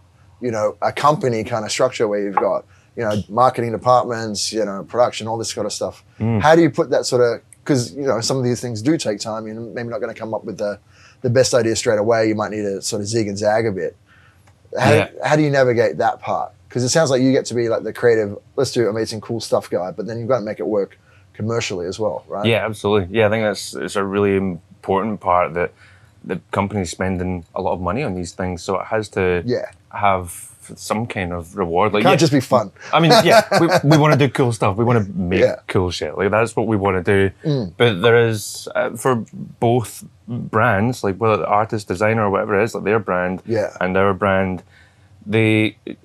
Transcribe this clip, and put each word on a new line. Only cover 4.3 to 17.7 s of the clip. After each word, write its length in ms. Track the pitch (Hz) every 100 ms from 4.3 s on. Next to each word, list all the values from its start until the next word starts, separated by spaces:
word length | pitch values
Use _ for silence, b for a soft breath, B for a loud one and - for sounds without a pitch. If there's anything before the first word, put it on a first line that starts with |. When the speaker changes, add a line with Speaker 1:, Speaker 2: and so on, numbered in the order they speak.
| 101 -
Speaker 1:
you 140 | 110
know, 180 | 101 98
production, 440 | 82 117 113 - 110
all 80 | 113
this 140 | 107
sort 160 | - 104
of 60 |
stuff? 280 | - 98 - _ -
Speaker 2:
Mm. 220 | 110 110
Speaker 1:
How 140 | 151 170
do 60 |
you 80 | 160
put 180 | 170 127
that 140 | 139
sort 160 | - 123
of, 200 | 120 110 _ _ -
'cause, 260 | 131 110
you 140 | 127 135
know, 140 | 110
some 180 | 113 135
of 60 |
these 160 | 123 120
things 180 | 123 107
do 160 | 123 165
take 240 | 110 104
time. 260 | 110 110 110
You're 100 | 110
maybe 300 | 113 120 117
not 100 | 110
gonna 140 | 117
come 180 | 110 110
up 120 | 107
with 120 | 110 95
the, 220 | 104 98 _ b b b
the 80 | 127
best 220 | 127 123
idea 240 | 127 113 107
straight 220 | 123 104
away. 300 | 110 113 110
You 60 |
might 160 | 107 98
need 120 | 107
to 180 | 101 95
sort 200 | - 107
of 60 | 101
zig 200 | 117 104
and 80 | 98
zag 300 | 104 110 113
a 60 |
bit. 220 | 92 78 - _ b b b b _ - -
How, 120 | 131
Speaker 2:
Yeah. 160 | 123 95 80
Speaker 1:
how 140 | 123 156
do 60 |
you 80 | 147
navigate 480 | 139 123 117 107 78
that 220 | 113 -
part? 320 | - 87 - _ -
'Cause 120 | 123
it 60 | 127
sounds 220 | 165 147
like 100 | 127
you 100 | 131
get 120 | 131 -
to 80 |
be, 140 | 120
like, 140 | 113